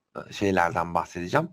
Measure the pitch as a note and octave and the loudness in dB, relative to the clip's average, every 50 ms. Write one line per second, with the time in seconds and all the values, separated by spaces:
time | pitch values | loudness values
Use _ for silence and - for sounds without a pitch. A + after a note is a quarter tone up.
0 | _ _ _ - - - - - G#2 G2 F#2+ F#2 F2 E2+ E2+ F2 E2+ F2 E2+ E2+ | _ _ _ -14 -14 -12 -6 0 0 2 4 4 4 2 2 0 -2 0 -2 -2
1 | E2 - - F2+ F2 F2+ G#2 C#3 D#3+ - | -4 -2 -6 -8 -6 0 0 0 0 0